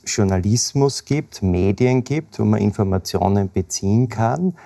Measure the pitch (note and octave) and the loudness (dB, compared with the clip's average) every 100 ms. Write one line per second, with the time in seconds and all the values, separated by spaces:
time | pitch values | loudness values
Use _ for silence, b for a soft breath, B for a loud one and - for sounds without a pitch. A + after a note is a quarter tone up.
0 | - - G2 F#2+ G2 A#2+ - C#3+ C#3 - | -6 -2 0 0 2 0 0 0 0 0
1 | - C#3+ D#3 - F#2+ F2+ F#2+ G2+ B2 B2+ | -4 -4 -4 -4 0 2 2 2 2 2
2 | A#2+ D3 D#3 - G#2+ G#2+ G#2 - F#2+ F#2 | 0 -4 -6 -2 0 2 2 0 0 -2
3 | - F#2 F#2+ G2+ F#2+ G2 F2+ - F#2+ A2+ | -4 -2 2 2 0 -2 -4 -4 0 0
4 | B2 - A2+ C#3+ F#3 F3 | 0 0 -2 0 -2 -4